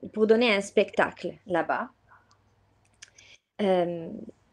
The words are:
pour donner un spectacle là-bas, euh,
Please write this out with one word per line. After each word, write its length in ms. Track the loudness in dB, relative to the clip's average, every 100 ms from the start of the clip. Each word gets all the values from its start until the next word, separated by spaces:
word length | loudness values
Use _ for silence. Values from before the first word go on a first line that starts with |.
| -10
pour 120 | 0 4
donner 280 | 4 4
un 60 | 2
spectacle 720 | 2 0 2 0 -2 -2 -12 -12 -4
là-bas, 420 | -4 -2 -4 -6 _ _ _ _ _ _ _ _ _ _ _ -20 _ -20 -20 _ -4
euh, 460 | 0 0 0 -4 -10 -14 -16 -20 _